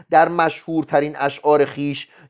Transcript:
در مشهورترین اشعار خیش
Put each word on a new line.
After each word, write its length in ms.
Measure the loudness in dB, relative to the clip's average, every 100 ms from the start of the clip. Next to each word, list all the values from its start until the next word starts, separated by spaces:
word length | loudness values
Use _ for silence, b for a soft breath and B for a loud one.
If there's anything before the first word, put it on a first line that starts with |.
| B
در 200 | 4 4
مشهورترین 840 | 2 -2 -4 -6 -6 0 -2 -2 -4
اشعار 480 | -6 -2 0 2 2
خیش 440 | -2 -8 -8 -12 b b